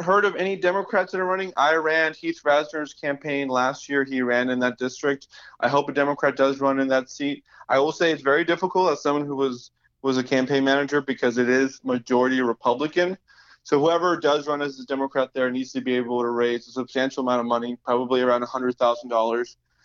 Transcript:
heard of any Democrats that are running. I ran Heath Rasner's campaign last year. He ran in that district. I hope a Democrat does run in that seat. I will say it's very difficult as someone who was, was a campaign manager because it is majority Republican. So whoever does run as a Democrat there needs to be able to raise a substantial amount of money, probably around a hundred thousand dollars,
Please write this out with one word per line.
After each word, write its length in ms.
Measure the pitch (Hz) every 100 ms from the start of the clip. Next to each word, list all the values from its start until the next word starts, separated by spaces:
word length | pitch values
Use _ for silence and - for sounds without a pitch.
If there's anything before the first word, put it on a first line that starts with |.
heard 240 | 175 202
of 100 | 202
any 220 | 165 190 190
Democrats 560 | 180 196 190 202 180
that 80 | 190
are 40 |
running. 280 | 185 185 190
I 200 | - 143
ran 380 | 160 156 160 156
Heath 280 | 151 170 160
Rasner's 500 | 147 147 151 156 143
campaign 540 | - 147 143 156 139 135
last 400 | 127 127 143 -
year. 160 | 143
He 180 | 135 131
ran 280 | 123 123 127
in 100 | 127
that 180 | 123 120
district. 500 | 127 - 147 139 - - - -
I 80 | -
hope 180 | 143 143
a 60 |
Democrat 420 | 135 143 143 143
does 240 | 131 135 135
run 200 | 139 135
in 100 | 135
that 200 | 131 127
seat. 360 | - 143 139 _ - -
I 100 | 131
will 140 | 151
say 180 | 156 170
it's 120 | 143
very 200 | 135 147
difficult 480 | 170 170 185 185 185
as 100 | 143
someone 240 | 147 147
who 120 | 143 139
was, 340 | 135 123 - _ _ _
was 160 | 135 131
a 60 |
campaign 420 | 127 131 131 139
manager 360 | 135 139 143 147
because 360 | 135 123 127 117
it 100 | 123
is 320 | 127 135 -
majority 560 | 131 123 - 123 127 131
Republican. 760 | 123 113 123 120 151 175 175 190 _ _ - _
So 160 | - 147
whoever 380 | 160 170 180 165
does 300 | 147 147 147
run 140 | 143
as 180 | 143 135
a 60 |
Democrat 440 | 127 135 135 139 131
there 180 | 135 127
needs 200 | 127 127
to 80 | 131
be 140 | 123
able 260 | 123 120 123
to 80 | 120
raise 380 | 120 120 120 120
a 40 |
substantial 520 | 131 123 135 131 139
amount 180 | 127 123
of 40 |
money, 320 | 120 117 120 120
probably 360 | - 123 123 127
around 220 | 127 120
a 40 | 120
hundred 300 | 131 127 123
thousand 320 | 120 120 123
dollars, 480 | 117 113 117 120 - _ _